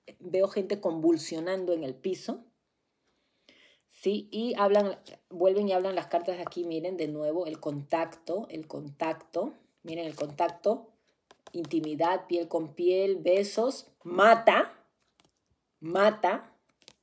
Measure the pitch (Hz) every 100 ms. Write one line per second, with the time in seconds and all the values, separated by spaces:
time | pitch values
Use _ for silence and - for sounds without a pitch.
0 | - - 180 185 196 214 190 202 185 165
1 | 160 160 - 160 170 190 180 170 139 131
2 | 190 180 - - - _ _ _ _ _
3 | _ _ _ _ _ - - _ _ -
4 | 190 208 - 214 240 220 202 202 202 -
5 | - - _ 175 190 196 202 185 185 185
6 | 165 170 170 180 170 - 170 160 170 185
7 | 151 147 151 160 165 156 151 147 139 165
8 | 160 - - 180 - 165 156 143 147 143
9 | 320 311 - 170 240 - _ _ 165 165
10 | 160 143 147 147 170 - 196 233 - _
11 | _ _ _ - - 175 156 160 156 147
12 | 165 185 - 175 165 170 160 151 175 185
13 | 196 185 170 190 202 - 240 269 - _
14 | 170 180 208 226 226 196 - - _ _
15 | _ _ _ _ _ _ _ _ 156 185
16 | 208 214 180 208 - _ _ _ - _